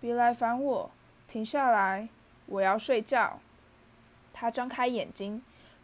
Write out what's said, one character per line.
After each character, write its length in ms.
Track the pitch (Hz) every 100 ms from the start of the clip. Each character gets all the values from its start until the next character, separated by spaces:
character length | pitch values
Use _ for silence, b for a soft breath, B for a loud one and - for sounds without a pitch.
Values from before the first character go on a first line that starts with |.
“别 120 | 233 240
来 180 | 240
烦 260 | 240 233 247
我！ 300 | 277 240 - - - - -
停 160 | 226
下 260 | 220 285 262
来！ 380 | 214 196 190 226 - _ - -
我 140 | 196
要 160 | 190 214
睡 240 | - 240
觉！” 380 | 220 247 202 - - - - - - - - - -
他 160 | - 233
张 160 | 240 247
开 200 | 247 254
眼 240 | 240 -
睛， 280 | - 202 214 B B B B